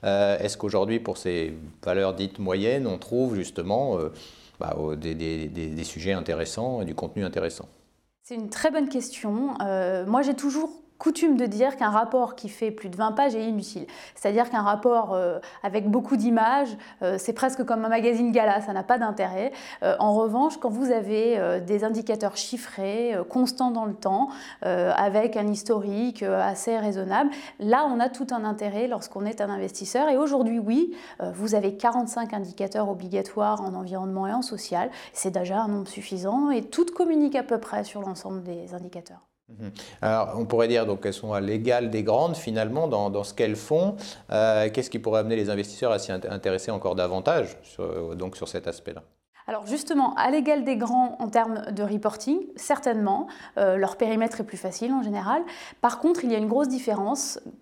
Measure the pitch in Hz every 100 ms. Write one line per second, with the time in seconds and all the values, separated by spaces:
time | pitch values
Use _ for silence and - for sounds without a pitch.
0 | 101 101 101 101 101 - 104 101 101 113
1 | - 90 92 87 80 80 78 - - 95
2 | 95 95 98 - 95 95 110 139 123 110
3 | - 120 127 101 87 - 85 113 139 92
4 | 78 78 - - - - 78 78 78 76
5 | 80 80 80 80 78 82 80 78 80 80
6 | 92 95 80 80 80 - 123 123 90 -
7 | 82 - 95 - 85 - - _ _ _
8 | _ _ - 240 214 - 311 302 269 262
9 | 240 - 214 214 277 - 202 190 180 185
10 | 190 247 277 269 285 285 320 - - -
11 | 320 311 330 247 240 208 262 269 214 208
12 | 233 254 240 - 202 - 220 214 190 180
13 | 220 214 277 220 220 214 196 - - -
14 | - - 202 214 240 233 202 208 247 233
15 | 202 185 175 160 - - 202 208 208 247
16 | 254 254 226 226 220 277 262 214 - -
17 | 185 190 233 226 262 262 247 226 220 226
18 | 233 233 240 233 214 202 208 190 190 247
19 | 220 208 185 190 254 269 - - 180 -
20 | 208 214 226 233 302 - 240 214 262 226
21 | 196 214 233 220 175 180 180 208 220 226
22 | 220 214 202 - - 240 - - 196 220
23 | 240 196 175 254 247 254 254 233 214 202
24 | 196 196 - - - - 185 180 180 -
25 | 202 202 226 226 208 208 - 220 202 202
26 | 247 220 196 190 196 185 233 226 214 190
27 | 190 208 285 - - - 208 254 302 240
28 | 254 262 254 240 214 208 208 202 247 220
29 | - 196 208 220 202 196 190 - 196 247
30 | 302 262 302 277 226 233 208 254 349 -
31 | - - 180 175 208 208 196 202 240 247
32 | 226 240 226 214 180 - 196 214 202 180
33 | 180 196 190 214 208 208 190 185 185 185
34 | 190 190 190 233 247 208 - 175 254 -
35 | - - 190 185 180 196 214 202 190 208
36 | - 190 190 254 285 240 214 - 349 -
37 | 339 302 294 277 247 226 - 208 202 208
38 | 190 180 190 190 175 170 175 180 180 180
39 | 170 175 _ _ _ 110 104 - - -
40 | 110 110 101 113 110 113 117 117 107 98
41 | 104 - 107 101 98 110 120 120 117 107
42 | 104 117 170 160 117 110 110 139 165 107
43 | 101 101 101 - 110 107 - 156 196 202
44 | - - - 107 110 107 107 120 123 113
45 | 110 110 113 113 104 101 101 - 123 101
46 | - 92 - 98 101 92 113 101 95 92
47 | 90 95 143 165 92 - - - 87 85
48 | 82 82 92 - - 92 85 82 - 82
49 | - _ _ - - 214 202 285 - 285
50 | 254 269 262 302 277 294 269 233 233 254
51 | 247 233 226 226 226 214 - 202 208 208
52 | 214 214 254 349 - - - 277 254 220
53 | 202 202 - - - - 196 190 190 -
54 | 220 220 226 226 214 180 190 - 240 269
55 | 214 202 190 294 349 - - - 240 233
56 | 320 349 247 220 214 254 277 254 247 202
57 | 202 - - - - -